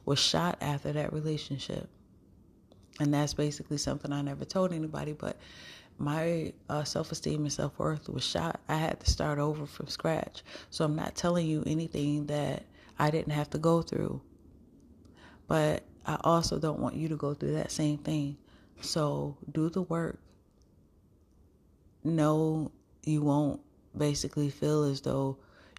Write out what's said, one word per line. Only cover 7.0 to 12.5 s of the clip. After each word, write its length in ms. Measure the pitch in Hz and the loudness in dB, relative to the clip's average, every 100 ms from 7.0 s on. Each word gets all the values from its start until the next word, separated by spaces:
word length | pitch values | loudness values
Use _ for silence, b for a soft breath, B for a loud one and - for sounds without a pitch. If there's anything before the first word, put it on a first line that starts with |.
| 156 - 151 151 | -4 -4 -2 0
and 100 | 147 | 0
self-worth 560 | 139 147 - - 156 - | 0 -4 -2 -2 -2 -4
was 140 | 131 | -4
shot. 380 | - 170 165 - - | -2 0 -2 -4 -4
I 80 | 156 | -2
had 240 | 160 - | 0 -2
to 100 | - | -2
start 300 | - 156 147 | 0 0 0
over 260 | 147 151 143 | 0 -2 -6
from 220 | - - | -10 -10
scratch. 560 | - 160 160 - - - B B | -4 -2 0 -2 -10 -16 B B
So 140 | - | -2
I'm 100 | 156 | 0
not 220 | 151 - - | 0 -2 -2
telling 320 | 175 175 165 | 2 2 2
you 160 | 156 - | 0 0
anything 600 | 156 165 151 143 147 147 | 0 0 0 0 0 0
that 380 | 147 143 | -2 0